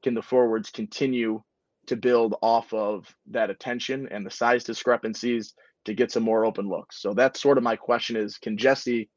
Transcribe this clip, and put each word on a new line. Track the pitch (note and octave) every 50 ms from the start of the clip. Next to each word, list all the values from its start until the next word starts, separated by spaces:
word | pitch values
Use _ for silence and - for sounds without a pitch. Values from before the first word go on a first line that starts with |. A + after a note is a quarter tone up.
can | - C3+ A#2+
the | A2+
forwards | G#2+ - B2+ B2+ B2 A#2 A2+ A2 G#2+ -
continue | - - A2 G#2 - - C#3+ C3+ B2+ B2 A#2 A2+ A2 A2+ _ _ _ _ _ _ _ _ _
to | - C3
build | A2+ G2 B2 B2 A#2+ A2+ A2 G2+ -
off | - A2+ A2+ A#2 G#2+ - -
of | A2 G#2+ G2+ G#2+ G2 F2 - _ _ _ G#2+
that | G#2+ A#2 A2 G#2
attention | - _ - B2+ A#2+ B2 - - C3 C3+ C3+ -
and | - G#2+ G2+
the | F#2+
size | - - B2 A#2 B2 B2 A#2+
discrepancies | - A2+ - - B2 A#2+ A#2 - A2+ A2 - - A#2+ A#2+ A#2 G#2+ - _ _ _ _ _ _ _
to | - G#2+
get | F#2+ B2 A2+
some | - B2 A2+
more | A2+ A2 A2+ A2
open | A2 G#2+ - G2+ G2
looks? | F#2 - - _ - -
So | - G2 G#2
that's | G2+ B2+ C3 - -
sort | - C#3 C#3+ C3+
of | A#2+
my | A#2+ A2+ G#2+
question | - - A#2+ A2+ - - A#2+ A2
is, | G#2+ G#2+ - -
can | - A2+ A2 G#2
Jesse | A#2 C3+ C3+ C3+ - B2 A#2+ A#2 G#2+ _ _